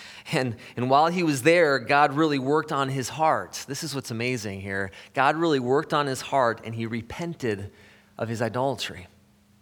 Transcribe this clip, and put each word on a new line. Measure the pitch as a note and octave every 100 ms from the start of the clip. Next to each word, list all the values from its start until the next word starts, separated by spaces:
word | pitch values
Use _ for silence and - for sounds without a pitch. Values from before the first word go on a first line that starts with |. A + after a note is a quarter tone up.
| - - -
And, | D#3 B2+ G#2+ - -
and | B2
while | C#3 D#3+
he | F3+
was | E3 C#3
there, | D3+ E3+ D#3 C3+
God | A#2 C#3+ D3
really | C#3 D#3+ C#3+
worked | C3 D3+ D3+
on | C#3+ C3+
his | C3+ A#2+
heart. | D3+ D#3+ B2 F2+ - -
This | C#3+
is | D#3+
what's | C#3 -
amazing | A2+ B2 B2+ G#2 G2
here. | G2 G2 G2 - -
God | - C3+ D#3
really | E3+ C#3
worked | B2 C#3 D#3
on | D#3 C#3+
his | B2+
heart, | - C#3 A#2+ A2
and | A2+
he | A2+ A2+
repented | A#2 A2 - E3+ E3 A#2+ G2+ G2 - - - _ -
of | A2+
his | A2+
idolatry. | A#2 B2 C3+ A#2 - E2+ F2+ _ _ _ _ _